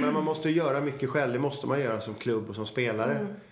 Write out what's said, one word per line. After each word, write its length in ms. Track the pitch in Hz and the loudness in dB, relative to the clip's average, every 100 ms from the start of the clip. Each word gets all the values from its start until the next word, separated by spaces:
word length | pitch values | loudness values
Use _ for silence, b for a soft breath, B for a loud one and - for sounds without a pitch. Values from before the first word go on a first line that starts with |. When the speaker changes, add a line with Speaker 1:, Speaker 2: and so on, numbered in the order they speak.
Speaker 1:
men 120 | 254 | 2
man 100 | 156 | 2
måste 260 | 156 156 160 | 0 0 2
ju 60 | 160 | 2
göra 260 | 151 139 | 2 2
mycket 280 | 147 139 127 | 0 -2 0
själv. 240 | 151 131 | 2 2
Det 60 | 123 | 0
måste 280 | 143 - 127 | 0 -2 0
man 120 | 135 | 0
göra 200 | 127 107 | 2 -2
som 120 | 110 | -4
klubb 360 | 107 120 113 104 | -4 0 0 -2
och 60 | 101 | -6
som 100 | 107 | -4
spelare. 500 | - 120 107 120 175 | 0 0 2 0 0
Speaker 2:
Mm. 180 | 202 - B | -2 -8 B